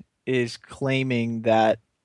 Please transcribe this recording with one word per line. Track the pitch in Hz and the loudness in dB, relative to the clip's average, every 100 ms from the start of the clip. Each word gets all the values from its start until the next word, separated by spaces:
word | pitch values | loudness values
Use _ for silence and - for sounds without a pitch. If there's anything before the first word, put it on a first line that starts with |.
| - _ - | -20 _ -4
is | 127 120 - | -2 -2 -8
claiming | - - 139 135 131 120 117 117 | -18 -8 -2 -2 0 -2 -2 -2
that | 113 110 110 110 _ _ | 2 4 4 0 _ _